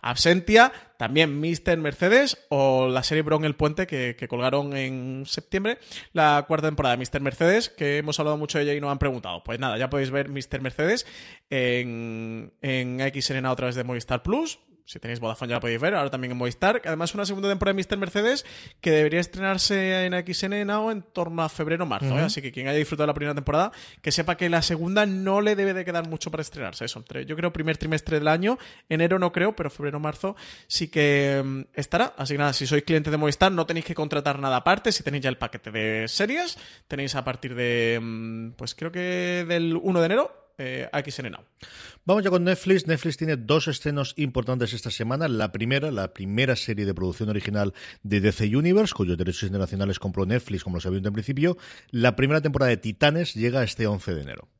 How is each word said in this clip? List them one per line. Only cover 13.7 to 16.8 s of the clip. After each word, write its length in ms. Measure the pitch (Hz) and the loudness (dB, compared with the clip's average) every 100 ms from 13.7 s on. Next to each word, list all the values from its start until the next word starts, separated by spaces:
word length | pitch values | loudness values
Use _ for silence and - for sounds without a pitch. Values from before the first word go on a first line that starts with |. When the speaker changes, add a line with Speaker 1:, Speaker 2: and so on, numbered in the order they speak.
Speaker 1:
de 100 | 123 | -4
Movistar 380 | 120 120 - 123 | -6 -6 -4 -4
Plus. 360 | - 247 320 - _ _ | 0 -2 -2 -8 _ _
Si 140 | - - | -20 -14
tenéis 220 | 117 120 | -10 -6
Vodafone 280 | 113 113 123 | -6 -6 -4
ya 80 | 120 | -2
la 40 | |
podéis 200 | 120 117 | -2 0
ver, 140 | 156 | 0
ahora 160 | 196 143 | 0 -2
también 220 | 131 127 | -4 -6
en 40 | 123 | -4
Movistar. 460 | 123 - 190 - | -4 0 2 2